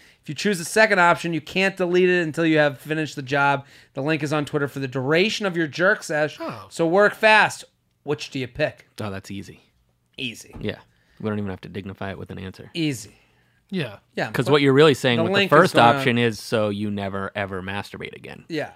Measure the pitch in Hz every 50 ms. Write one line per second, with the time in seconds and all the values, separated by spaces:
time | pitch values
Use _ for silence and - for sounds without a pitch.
0 | - - _ _ - - 147 - - 208 208 170 165 - - 214 220 214 208 185
1 | 175 175 170 - - 170 165 151 - - - 185 190 196 190 190 185 175 180 180
2 | 185 180 180 180 170 156 135 160 165 160 156 151 151 147 131 - - 143 156 156
3 | 156 139 - 147 135 123 143 143 143 139 139 135 - _ - - - _ - 143
4 | 135 156 160 143 151 143 156 151 147 - - 151 143 131 - 139 135 127 123 135
5 | 127 135 160 170 190 220 208 - 208 190 165 170 165 147 - 156 175 196 214 -
6 | - - 160 147 151 147 - - 330 320 127 107 98 101 - - 165 165 170 196
7 | 208 202 - - - 220 214 214 190 143 - - - _ _ _ _ _ _ _
8 | - 139 147 147 - - - 139 127 117 - - 151 131 - _ - _ - -
9 | 104 104 95 98 - - 98 98 95 - - - _ _ _ _ _ _ _ _
10 | _ _ - - - 120 104 - - - - - - 104 107 - - _ _ _
11 | _ _ _ - - 107 104 104 104 98 92 - - - 87 104 95 98 95 -
12 | - 98 92 - - - 95 92 92 95 - - - - - 170 160 151 135 104
13 | 104 101 _ _ _ _ _ _ _ _ _ _ _ - 196 185 143 113 101 -
14 | _ _ - 202 151 113 107 - 127 131 147 151 143 139 131 139 156 160 135 -
15 | - 131 120 120 165 180 196 196 196 180 151 156 185 180 - - 117 117 117 135
16 | 131 131 117 120 120 117 104 - - - 123 110 107 104 104 101 104 104 101 101
17 | 101 98 98 98 98 - - 104 101 92 98 92 92 95 98 101 98 - - 92
18 | - - - - - - - - - - 160 151 131 - -